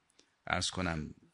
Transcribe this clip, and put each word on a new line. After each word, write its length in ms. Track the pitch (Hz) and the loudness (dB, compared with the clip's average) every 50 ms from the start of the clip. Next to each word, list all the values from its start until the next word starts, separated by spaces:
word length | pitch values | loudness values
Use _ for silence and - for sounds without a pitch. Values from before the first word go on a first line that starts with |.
| _ _ _ - - _ _ _ - | _ _ _ -20 -20 _ _ _ -4
عرض 240 | - - 90 87 - | -2 0 0 0 0
کنم 440 | - 95 90 85 82 78 73 82 - - - - | 0 0 2 2 0 0 -2 -6 -8 -14 -20 -20